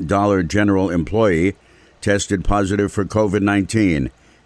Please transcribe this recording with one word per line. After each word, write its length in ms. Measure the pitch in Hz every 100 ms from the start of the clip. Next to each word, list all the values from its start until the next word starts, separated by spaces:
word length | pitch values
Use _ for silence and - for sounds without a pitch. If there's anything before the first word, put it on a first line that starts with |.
Dollar 380 | 85 98 104 98
General 460 | 82 104 104 95 92
employee 680 | 85 73 104 107 82 92 - _ _ _ _
tested 420 | 107 101 - 98
positive 480 | 82 101 98 101 101
for 140 | -
covid 380 | 95 110 107 101
nineteen 680 | 101 101 90 110 101 76 64 - _ _